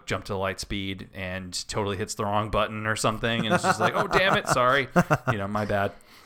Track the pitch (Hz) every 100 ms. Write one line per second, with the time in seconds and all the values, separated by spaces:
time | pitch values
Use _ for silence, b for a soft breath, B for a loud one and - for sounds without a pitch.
0 | - 95 - 98 95 95 - 101 98 95
1 | 101 - 92 92 92 - - 123 101 95
2 | 107 - 104 104 107 104 107 110 110 107
3 | 113 110 120 117 113 175 185 180 175 175
4 | 180 180 190 208 - 135 123 139 123 175
5 | - 151 - 107 98 104 104 101 101 -
6 | b b